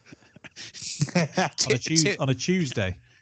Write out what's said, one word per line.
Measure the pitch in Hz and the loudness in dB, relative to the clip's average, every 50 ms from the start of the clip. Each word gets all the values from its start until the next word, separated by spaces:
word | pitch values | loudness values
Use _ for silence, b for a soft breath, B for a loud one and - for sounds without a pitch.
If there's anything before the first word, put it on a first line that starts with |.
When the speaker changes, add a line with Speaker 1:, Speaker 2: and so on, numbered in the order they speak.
| B B B B B B B B - - - | B B B B B B B B -20 -20 -18
Speaker 1:
<laughs> | - - - - - - - - - 147 - - | -16 -16 -16 -14 -12 -10 -8 -4 -2 -2 0 2
Speaker 2:
On | 180 165 | 2 2
a | - - - 180 147 | 2 2 0 0 0
Speaker 1:
Ti-, | - - - - - 120 | 2 0 2 2 2 0
Speaker 2:
Tues-, | - 156 160 165 156 | 0 0 2 2 2
Speaker 1:
ti-, | 202 185 - | 2 2 2
Speaker 2:
on | 151 135 | 2 0
a | 131 | 0
Tuesday. | 127 - - 185 190 165 127 113 123 101 92 90 - b b b b | 0 0 0 0 2 0 0 0 -2 -2 -2 -2 -6 b b b b